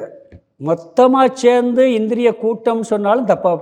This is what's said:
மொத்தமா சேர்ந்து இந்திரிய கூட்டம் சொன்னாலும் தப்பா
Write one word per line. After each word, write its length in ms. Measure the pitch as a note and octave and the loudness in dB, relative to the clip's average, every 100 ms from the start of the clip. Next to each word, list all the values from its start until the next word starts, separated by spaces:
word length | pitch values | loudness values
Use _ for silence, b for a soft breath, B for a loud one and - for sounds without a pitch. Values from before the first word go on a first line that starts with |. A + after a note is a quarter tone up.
| G#2+ - - - _ - C#3 | -8 -16 -20 -20 _ -10 -4
மொத்தமா 560 | E3 - - B3+ C4 C4+ | -4 -2 2 2 4 0
சேர்ந்து 600 | C4 A#3+ B3 B3 A#3+ C4 | 0 2 2 2 2 2
இந்திரிய 440 | A3+ G#3+ A#3 A#3+ A3 | 2 -2 -2 -2 -2
கூட்டம் 460 | A3 A3+ A#3 A3+ | -4 -4 -2 -4
சொன்னாலும் 420 | G#3+ G#3+ G3+ A#3 A3 | -2 -2 0 0 0
தப்பா 260 | F3+ F#3 E3 | 0 0 -2